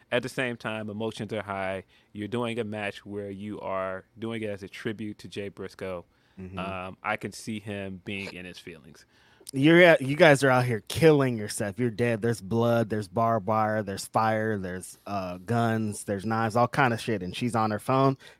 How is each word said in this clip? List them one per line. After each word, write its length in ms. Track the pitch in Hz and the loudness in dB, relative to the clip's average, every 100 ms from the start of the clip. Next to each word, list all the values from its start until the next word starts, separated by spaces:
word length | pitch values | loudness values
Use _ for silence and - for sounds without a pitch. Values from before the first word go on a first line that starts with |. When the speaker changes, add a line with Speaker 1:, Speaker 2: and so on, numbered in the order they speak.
| _ | _
Speaker 1:
at 100 | 123 | -2
the 60 | 120 | -2
same 280 | - 127 120 | -4 -4 -4
time, 320 | 113 110 107 | -8 -8 -8
emotions 440 | 104 113 107 104 | -6 -6 -4 -6
are 100 | 107 | -6
high. 400 | 101 98 95 95 - _ _ | -4 -4 -4 -4 -10 _ _
You're 160 | 104 104 | -10 -6
doing 320 | 117 117 113 | -4 -2 -4
a 40 | |
match 400 | 107 107 101 - | -6 -6 -6 -8
where 240 | 101 101 101 | -10 -10 -8
you 280 | 98 104 101 | -10 -10 -8
are 440 | - 95 95 95 - 104 | -6 -4 -4 -6 -12 -10
doing 200 | 113 113 | -8 -6
it 60 | 107 | -6
as 120 | 101 | -8
a 60 | 98 | -12
tribute 500 | - 117 104 107 104 | -8 -8 -6 -10 -12
to 100 | 92 | -12
Jay 200 | 107 101 | -10 -10
Briscoe. 560 | 98 92 - 95 87 - _ _ - | -10 -14 -10 -8 -8 -12 _ _ -16
Speaker 2:
Mm-hmm. 160 | 92 92 | -12 -8
Speaker 1:
Um, 380 | 92 95 92 92 | -8 -8 -10 -6
I 140 | - 107 | -4 -4
can 160 | 107 | -6
see 260 | - - 110 | -10 -10 -10
him 420 | 104 101 98 92 | -8 -8 -8 -10
being 280 | 110 98 95 | -10 -8 -8
in 120 | 90 90 | -12 -14
his 100 | 85 | -16
feelings. 460 | - 80 71 - _ _ _ _ - | -16 -18 -20 -20 _ _ _ _ -8
Speaker 2:
You're 300 | 135 147 170 | 2 6 10
at, 180 | 180 160 | 10 8
you 160 | 131 147 | 2 6
guys 260 | 170 139 | 8 8
are 80 | 139 | 6
out 140 | 127 | 4
here 180 | 123 110 - | 2 -2 -4
killing 480 | - 165 151 135 113 | 4 6 6 4 -2
yourself. 420 | 104 - 104 98 | -6 -4 -4 -2
You're 120 | 123 | -2
dead. 320 | 104 120 113 | 0 0 0
There's 180 | 117 113 | 0 -2
blood. 480 | 95 113 117 117 107 | -2 2 4 4 2
There's 180 | 107 101 | -2 -4
barbed 400 | 101 113 113 95 | 0 2 2 2
wire. 360 | 110 107 107 | 0 2 0
There's 220 | 98 95 - | -4 -8 -2
fire. 520 | 117 110 110 110 104 | 2 2 2 0 -2
There's, 400 | 92 92 - - - | -4 -8 -12 -16 -8
uh, 320 | 101 92 92 | -6 -6 -8
guns. 600 | 92 117 117 113 110 101 | -2 0 2 0 -2 -6
There's 200 | - 101 | -6 -6
knives. 320 | 104 110 113 113 | -2 0 2 2
All 100 | 120 | 2
kind 260 | - 131 | 4 2
of 80 | 113 | 2
shit. 220 | - 104 | -2 -4
And 140 | 90 - | -4 -4
she's 180 | 123 | -2
on 160 | 113 110 | 0 0
her 80 | 107 | -2
phone. 380 | - 135 135 135 - | 0 4 4 2 -10